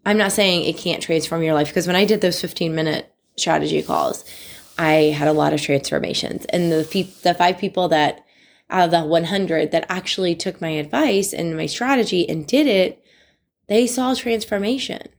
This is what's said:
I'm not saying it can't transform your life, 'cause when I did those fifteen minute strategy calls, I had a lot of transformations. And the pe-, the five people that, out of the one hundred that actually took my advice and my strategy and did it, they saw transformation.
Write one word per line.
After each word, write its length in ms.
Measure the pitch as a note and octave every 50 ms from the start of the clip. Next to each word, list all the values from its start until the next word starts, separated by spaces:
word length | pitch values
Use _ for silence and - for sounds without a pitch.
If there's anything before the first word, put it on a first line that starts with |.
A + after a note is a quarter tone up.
| _
I'm 140 | F#3+ G#3 G#3+
not 140 | G3+ G3 F#3+
saying 320 | - G3+ F#3+ F3+ F3 -
it 120 | - E3
can't 240 | - - F3+ E3 -
transform 400 | - - E3 D#3+ D3+ - E3 E3
your 140 | E3 D#3+ D#3
life, 180 | D3 D3+ C#3+ -
'cause 140 | F#3+ E3
when 80 | F3+ F3+
I 100 | F#3 G#3
did 160 | G3 A3 -
those 180 | - F3+ F3 -
fifteen 360 | - F3 - - E3+ E3 D#3+
minute 360 | E3 D#3+ D#3 D3+ - - _ _ _ _ _ _
strategy 460 | - - F3 D#3+ D#3 D3+ D3+ D#3+ D3+
calls, 420 | D3+ - - D#2 - - - - - - - - - - - - - - -
I 380 | - E3 D#3 D#3 D#3 D3+ D3+ D3+
had 120 | D3 D3
a 60 | D3+ D#3
lot 200 | D3+ D3 D3 D3+
of 80 | D3
transformations. 840 | - - C#3 C#3 - - - D2 - F2 - - - - - - - -
And 220 | - F3 F3 E3+
the 160 | D#3+ D#3+ D#3 D#3
pe-, 200 | - G3 F3+ F#3 - - -
the 100 | F3+ E3+
five 240 | - F3 F3+ F3+
people 300 | F#3 G#3 F#3+ - - F3+
that, 360 | E3 D#3+ D3+ D3+ C3+ - - _ _ _ _ _ _ _ _ _ _
out 160 | - F#3 F3+
of 60 | E3
the 120 | E3+ E3+ D#3+
one 200 | D3+ E3 E3 E3+
hundred 480 | E3+ G3 G3 G3 E3+ E3 D#3+ D#3 D3+
that 160 | - E3 - -
actually 460 | F3+ F#3 F#3 - - - F#3 F3 E3+
took 260 | - - F#3+ F3+ -
my 80 | E3+ D#3+
advice 640 | D#3 D3+ D3 D3+ - C4 D#4 C4+ G3+ G3 F#3+ - -
and 240 | - E3+ E3+ D#3+
my 80 | D#3 D#3+
strategy 640 | D3 - - A#3+ C4 C#4 B3+ A3 - F#3+ F3+ E3 -
and 160 | D#3 D#3+ D3
did 220 | - - C#4 D#4
it, 360 | C#4 G#3 F#3+ F#3 - - _ _ _ _ _ _ _ _ _ _ _ _ _ _
they 200 | - G3+ A3+ B3
saw 260 | A#3 B3 C4 B3+ B3+ C4
transformation. 880 | B3 - A#3+ A3+ A3 G#3+ - G#3+ G3+ G3 G#3+ C4 C4+ - - - - - - _